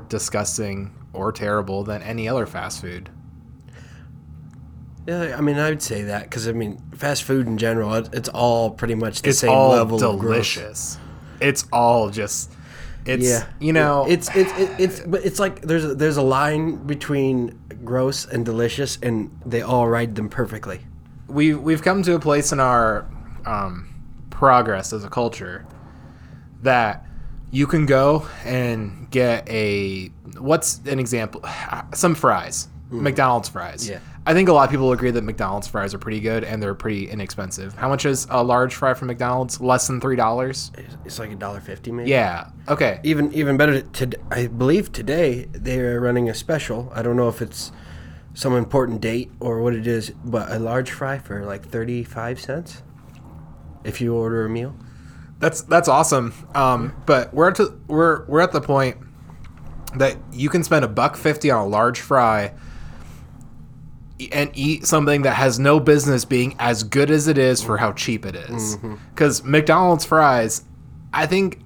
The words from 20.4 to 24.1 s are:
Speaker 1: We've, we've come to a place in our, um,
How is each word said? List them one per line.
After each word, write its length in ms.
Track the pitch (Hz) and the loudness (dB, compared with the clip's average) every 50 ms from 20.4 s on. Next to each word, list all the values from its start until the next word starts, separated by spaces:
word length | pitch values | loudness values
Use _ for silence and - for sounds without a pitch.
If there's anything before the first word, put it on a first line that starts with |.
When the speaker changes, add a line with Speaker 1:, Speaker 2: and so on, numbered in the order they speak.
| 123 104 110 107 - 98 95 - - - - - - - - - - - | -4 -4 -6 -10 -10 -10 -10 -10 -12 -16 -18 -18 -20 -20 -20 -18 -14 -6
Speaker 1:
We've, 320 | 135 147 147 156 151 147 | 0 2 2 4 2 2
we've 200 | 127 156 160 151 | 0 0 0 2
come 200 | - 185 185 202 185 | 2 2 2 2 4
to 120 | 175 175 | 2 2
a 40 | 170 | 2
place 340 | 147 156 143 147 143 - - | 2 2 2 2 2 2 2
in 80 | 139 | 2
our, 440 | 131 127 127 120 113 110 107 101 - - - - - - - - - | 4 4 4 4 4 4 2 0 -4 -8 -10 -12 -12 -12 -12 -10 -8
um, 440 | 117 113 104 101 95 90 87 87 - - - - - | -6 -4 -4 -4 -4 -6 -10 -12 -14 -14 -16 -16 -16